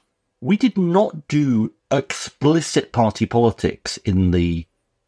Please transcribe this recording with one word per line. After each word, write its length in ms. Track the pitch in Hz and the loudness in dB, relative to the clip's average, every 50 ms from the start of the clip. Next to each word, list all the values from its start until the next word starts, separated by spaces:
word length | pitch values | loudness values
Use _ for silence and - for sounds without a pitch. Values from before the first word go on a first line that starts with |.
| _ _ _ _ _ _ _ - | _ _ _ _ _ _ _ -8
we 160 | 120 135 208 208 | -4 -2 0 0
did 180 | 269 220 - | 0 0 0
not 500 | 190 180 170 170 196 214 - - 156 - - | 0 0 2 2 2 0 0 -4 -10 -8 -4
do 440 | 147 147 147 135 120 107 113 - - _ _ - | -2 0 0 2 2 0 0 -2 -6 _ _ -4
explicit 1000 | 135 139 - - - - - - - - 131 147 165 165 147 - - 156 - - | -2 -2 -2 -4 -10 -12 -12 -14 -6 0 2 2 2 2 0 -2 -2 -2 -2 -2
party 320 | - 120 113 107 - - 110 | 0 0 0 0 0 -2 -2
politics 720 | - - 120 120 113 - - - - - - - - - - | 0 2 2 2 2 2 0 -4 -4 -4 -6 -10 -12 -12 -8
in 320 | - 107 90 95 92 90 | -2 0 2 2 2 2
the 340 | 87 87 87 85 85 85 85 - _ _ _ _ _ _ _ | 2 2 2 0 -2 -4 -6 -10 _ _ _ _ _ _ _